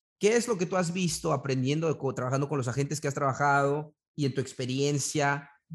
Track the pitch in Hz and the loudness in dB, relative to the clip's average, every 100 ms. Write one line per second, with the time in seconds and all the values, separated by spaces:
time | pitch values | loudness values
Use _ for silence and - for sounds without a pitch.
0 | _ - 202 240 233 202 175 185 170 180 | _ 0 2 4 2 -2 0 0 0 0
1 | 175 - 165 147 135 135 127 151 160 - | 0 0 0 0 0 0 2 2 0 -2
2 | 135 120 123 135 143 147 123 120 139 151 | -2 -2 -2 0 0 -2 -2 -2 -2 -2
3 | 143 139 139 131 143 143 143 143 156 _ | -4 0 0 2 4 4 4 0 -6 _
4 | _ - 139 123 123 - 123 131 143 147 | _ -4 -2 -2 -4 -6 -4 0 2 0
5 | - 151 143 147 160 _ - | 0 0 2 0 -4 _ -16